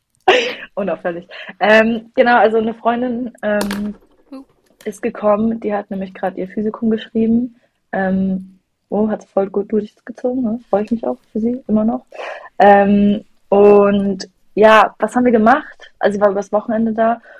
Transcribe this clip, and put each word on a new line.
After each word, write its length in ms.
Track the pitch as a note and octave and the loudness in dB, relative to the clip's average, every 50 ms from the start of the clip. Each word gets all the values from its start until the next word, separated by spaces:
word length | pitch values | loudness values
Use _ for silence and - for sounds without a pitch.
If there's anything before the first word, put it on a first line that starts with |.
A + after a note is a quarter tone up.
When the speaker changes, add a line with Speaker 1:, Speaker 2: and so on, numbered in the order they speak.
| _ _ _ _ _ - - B3 A#3 B3 - - - - - | _ _ _ _ _ 0 0 0 0 -4 -8 -12 -16 -12 -10
Speaker 1:
Unauffällig. 520 | G3 G3+ F3+ D#3+ - - F3+ E3+ E3+ F3+ - - - - - - - | -8 -6 -6 -6 -6 -8 -8 -8 -10 -12 -18 -18 -18 -18 -18 -8 -2
Ähm, 520 | F3 G#3 G#3+ A3 A3 A3+ A#3 A3 - - - | 2 4 4 4 4 2 -2 -6 -8 -4 0
genau, 220 | C4 B3 A#3+ A#3+ | 0 2 4 4
also 200 | A3+ G3 A3 A3 | 4 4 2 2
eine 160 | A3+ A3 A3+ A3+ | 0 -2 -4 -6
Freundin, 600 | - - A#3 A#3+ A#3+ B3+ B3+ A#3 A#3+ B3+ A3+ - _ | -4 -4 -4 -2 -2 -4 -6 -6 -8 -8 -10 -12 _
ähm, 540 | - G#3+ G#3 G#3 G#3 G3+ G3+ G3+ G#3 G#3 G3+ - _ _ _ _ _ - | -6 -4 -2 -2 -2 -4 -6 -6 -8 -8 -10 -14 _ _ _ _ _ -20
Speaker 2:
Huh. 140 | C#4 C4+ C#4 _ _ _ _ _ _ _ - | -20 -20 -20 _ _ _ _ _ _ _ -12
Speaker 1:
ist 160 | A3 G3+ - | -12 -10 -8
gekommen, 580 | - A3+ - - G#3+ G#3 G#3 G#3 A3+ A3+ A3+ A3+ | -8 -8 -6 -2 0 0 0 2 0 -2 -4 -4
die 140 | - G#3 G#3 | -6 -6 -6
hat 180 | G3+ G3+ - | -6 -6 -8
nämlich 220 | G3 F#3+ F#3+ F#3+ F#3+ | -10 -10 -10 -12 -10
gerade 260 | - G3 F#3 F#3 F#3 | -8 -8 -6 -6 -6
ihr 80 | F#3 | -10
Physikum 420 | F#3 - A3 G#3 A3 - - A#3 A3 | -8 -6 -6 -6 -4 -4 -4 -2 -2
geschrieben. 680 | A3 G#3+ - - - A3+ A3+ A3+ A#3 A#3 B3 A#3+ - _ _ _ _ _ _ _ | -2 -2 -4 -4 -2 -2 0 2 2 0 0 -4 -8 _ _ _ _ _ _ _
Ähm, 680 | - F#3+ F#3+ F#3+ F#3+ F#3+ F#3+ F#3+ F#3+ F#3+ F#3+ F#3+ - _ _ _ _ _ _ - | -6 -4 -2 -2 -2 -2 -2 -2 -4 -4 -8 -12 -20 _ _ _ _ _ _ -6
oh, 200 | F#3+ G#3 A3 G#3+ | -4 -2 -2 -2
hat 120 | G#3 G3 | -4 -6
sie 60 | - | -8
voll 220 | _ - G3 G3 G3 | _ -2 -2 -2 -2
gut 220 | F#3+ G3+ G3+ - | -2 -6 -4 -4
durchgezogen, 720 | A3 G#3 G#3 - _ _ - - - - - B3 B3 C4+ B3 | -4 -6 -6 -6 _ _ -18 -18 -10 -6 -6 -4 -4 -2 -4
ne? 160 | G#3 A3+ B3 - _ | -4 -6 -8 -6 _
Freue 140 | G3+ G3+ G#3+ | -2 -2 -2
ich 80 | - | -2
mich 140 | A#3 A3+ - | -6 -6 -4
auch 120 | B3 B3+ - _ _ | -6 -8 -8 _ _
für 80 | - G#3+ | -6 -4
sie, 240 | A3 A#3+ B3 C4 - | -4 -4 -4 -4 -4
immer 160 | - G#3+ G#3+ G#3+ | -2 -2 0 0
noch. 220 | A3+ B3 B3+ - _ - - - - - - - - _ | 0 -4 -6 -8 _ -18 -16 -14 -14 -16 -16 -18 -6 _
Ähm, 680 | - F#3+ G3+ G3+ G3+ G3+ G3+ G3+ G3+ G3+ G3+ G#3 G#3+ - _ _ _ _ - | 4 6 6 6 6 4 4 2 2 2 2 0 -2 -6 _ _ _ _ 0
und 760 | G3 G3+ G3+ G#3 G#3 G3+ G3+ G3+ G3+ G3+ G3 G3+ F#3+ F#3 - - _ _ _ _ - | 4 6 6 8 6 6 6 4 2 0 -2 -2 -4 -6 -10 -16 _ _ _ _ 0
ja, 400 | G3 G#3+ A3 A3 G#3+ G3 - - - | 4 4 6 6 6 4 2 0 -4
was 160 | - G#3+ - | -6 -2 0
haben 100 | B3 B3 | 0 2
wir 60 | B3 | 2
gemacht? 600 | A3+ A3 G#3+ A3+ C4+ D4+ - - - - - - _ - | 2 4 4 4 2 2 -2 -8 -18 -20 -20 -20 _ -4
Also 160 | - G3+ G3+ | -2 -2 0
sie 60 | G3 | 2
war 100 | G#3 G3+ | 0 0
übers 200 | F#3+ G3+ F#3+ - | 0 -2 -4 -4
Wochenende 420 | G#3+ G#3 G#3+ - A3 A3 A3+ A3+ G#3+ | -4 -4 -2 -2 -2 -2 -2 -2 -2
da 280 | A3+ A3+ A3+ A#3 A#3 - - - | 0 0 0 -2 -4 -8 -18 -20